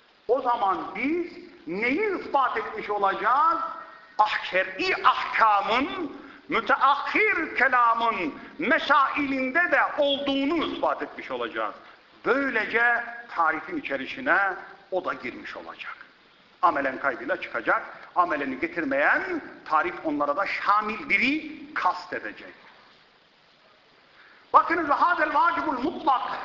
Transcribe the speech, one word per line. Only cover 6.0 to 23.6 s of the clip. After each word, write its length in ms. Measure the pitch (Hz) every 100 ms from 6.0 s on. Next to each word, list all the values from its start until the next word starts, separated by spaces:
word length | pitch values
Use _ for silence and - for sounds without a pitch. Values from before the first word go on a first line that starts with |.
| 311 - - - -
müteahhir 1040 | 202 214 269 269 277 - 311 427 359 311 -
kelamın 800 | 254 254 233 233 233 208 156 - - -
mesailinde 1120 | 196 302 285 294 269 294 277 269 262 311 349
de 100 | 269 190 -
olduğunu 680 | 285 269 277 269 277 330 208
ispat 360 | 139 160 135
etmiş 300 | 147 - -
olacağız. 440 | 127 117 113 107 - - - _ - 170
Böylece 760 | 262 277 226 202 226 240 233 - - - 170
tarifin 420 | 160 156 180 156
içerisine 600 | - 135 131 147 131 180 196 185 - - -
o 140 | 185 131
da 80 |
girmiş 420 | 135 123 104 92 95
olacak. 400 | 82 - - - - _ _ _ _ -
Amelen 380 | 175 143 135 127
kaydıyla 420 | 135 120 131 180
çıkacak. 420 | - 117 113 196 - - - 175
Ameleni 440 | 175 147 135 131
getirmeyen 800 | 160 175 143 139 165 285 381 339 - - -
tarif 260 | 156 170 170
onlara 340 | 160 147 143 143
da 80 | 190
şamil 640 | - 190 208 214 214 143
biri 640 | 196 247 311 - - -
kast 400 | - 185 - -
edecek. 400 | 123 107 - 95 - - - - _ _ _ _ _ _ _